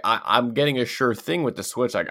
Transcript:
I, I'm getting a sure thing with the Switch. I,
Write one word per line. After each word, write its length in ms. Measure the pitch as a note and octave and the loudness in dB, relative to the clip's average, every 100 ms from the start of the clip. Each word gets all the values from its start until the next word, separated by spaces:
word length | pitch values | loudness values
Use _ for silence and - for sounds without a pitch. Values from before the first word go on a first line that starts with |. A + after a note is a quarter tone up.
I, 180 | G#2+ A2+ - | 2 -2 2
I'm 280 | A2+ A#2+ | 2 2
getting 260 | A2+ D3 B2+ | 2 2 2
a 60 | A#2 | -2
sure 300 | - B2+ G#2+ | 0 0 0
thing 280 | - F3 | -2 -2
with 120 | C3+ - | 0 -2
the 80 | |
Switch. 320 | F#2 - B2 G2+ | -6 -2 0 0
I, 100 | E2+ | -2